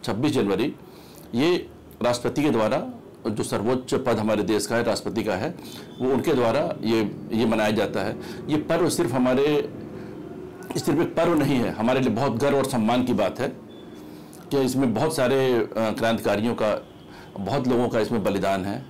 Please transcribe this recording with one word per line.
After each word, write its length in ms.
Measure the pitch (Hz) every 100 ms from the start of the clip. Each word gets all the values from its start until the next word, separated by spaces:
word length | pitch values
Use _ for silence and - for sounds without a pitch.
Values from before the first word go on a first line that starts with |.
छब्बीस 280 | - 104 139
जनवरी, 420 | 123 101 95 135 - - - - - -
ये 360 | 117 151 180 - - - -
राष्ट्रपति 400 | 113 120 123 156
के 80 | 147
द्वारा, 400 | 113 107 135 254 - - -
जो 180 | 117 104
सर्वोच्च 520 | 120 117 101 127 127
पद 240 | 131 - 110
हमारे 240 | 107 107
देश 240 | 98 107 -
का 100 | 117
है, 60 |
राष्ट्रपति 400 | 113 101 104 113
का 120 | 104
है, 200 | 92 131 175 - - - -
वो 120 | 127
उनके 220 | 131 139
द्वारा 400 | 135 120 131 165 -
ये, 360 | 110 113 104 - -
ये 140 | 110 117
मनाया 240 | 110 107
जाता 300 | 107 95 104
है। 160 | 98 - - - -
ये 100 | 151
पर्व 320 | - 165 170
सिर्फ 240 | - 165
हमारे, 600 | 127 127 127 143 147 - - - - - - - - - - - -
सिर्फ 240 | - 147
एक 140 | 170
पर्व 200 | - 170
नहीं 220 | 165 139 135
है, 160 | 110
हमारे 280 | 82 113 131
लिए 100 | 127
बहुत 220 | 107 139
गर्व 240 | 113 143 139
और 80 |
सम्मान 400 | 131 123 107 123
की 80 | 127
बात 280 | 110 95 -
है 80 | 131 - - - - - - - - - -
कि 120 | 139
इसमें 320 | 131 127 135
बहुत 220 | 107 156 151
सारे, 380 | 123 135 131
अ, 140 | 123 110 107
क्रांतिकारियों 800 | 110 107 113 113 117 101 113
का, 320 | 110 110 101 - - - - - -
बहुत 280 | 95 139 127
लोगों 200 | 120 120
का 120 | 117
इसमें 240 | 107 113
बलिदान 400 | 98 98 98 98
है 220 | 92 113 135